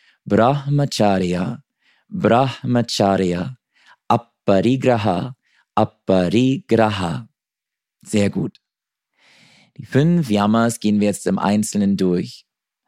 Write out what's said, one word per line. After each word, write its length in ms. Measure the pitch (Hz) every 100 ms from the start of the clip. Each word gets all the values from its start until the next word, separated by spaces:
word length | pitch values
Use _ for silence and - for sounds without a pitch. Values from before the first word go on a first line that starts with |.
| _ _
Brahmacharya, 1400 | - 101 117 143 139 143 143 - 104 95 90 87 92 - - _ _ _ _
Brahmacharya, 1500 | - 107 113 135 - 123 120 117 - 98 95 92 87 127 127 _ _ _ _ -
Aparigraha, 1300 | 117 - _ - 98 117 131 127 117 104 87 117 - _ _ _ -
Aparigraha. 1500 | 107 _ - 92 87 110 131 135 - 113 110 98 87 78 117 _ _ _ _ _ _ _
Sehr 280 | - 214 202
gut. 300 | 185 160 - _ _ _ _ _ _ _ _ _ _ _ -
Die 80 | 110
fünf 440 | 131 160 175 135
Yamas 500 | 104 104 113 117 117
gehen 200 | 107 104
wir 80 | 104
jetzt 180 | 98 92
im 140 | 95
Einzelnen 580 | 90 104 107 104 98 98
durch. 480 | 92 90 123 - _ _ _ _